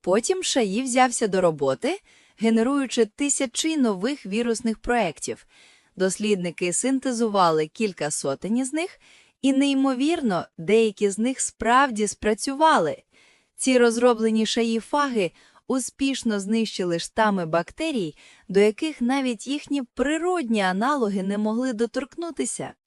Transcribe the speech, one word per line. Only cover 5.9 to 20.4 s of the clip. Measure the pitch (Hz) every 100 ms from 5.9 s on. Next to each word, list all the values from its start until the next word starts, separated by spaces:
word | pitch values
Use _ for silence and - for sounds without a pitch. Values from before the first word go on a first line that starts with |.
| -
Дослідники | 190 185 208 202 175 160 180
синтезували | 170 254 269 262 233 233 202 175 160 156
кілька | - 220 180 147
сотень | - 143 135 180 233
із | 262
них, | 302 359 - _ _ _ _
і, | 269
неймовірно, | 262 277 269 269 254 285 339 262 175 - -
деякі | 160 220 226 196 202
з | 196
них | 233 269
справді | - _ 220 247 277 208 208
спрацювали. | - 214 220 - 269 320 277 160 135 _ _ _ _ _ _
Ці | - 254
розроблені | 240 233 240 226 220 220 220
Шаї | - 233 226
фаги | - 294 285 240 175 _ _ _ _
успішно | 262 247 _ 269 254 233 208
знищили | 190 226 220 - 180 170
штами | - - 220 196 165
бактерій, | 165 170 - 320 269 165 - - - _
до | 190
яких | 208 214 320 302
навіть | 240 269 262 226 -
їхні | 294 - 285
природні | 247 - 262 311 349 359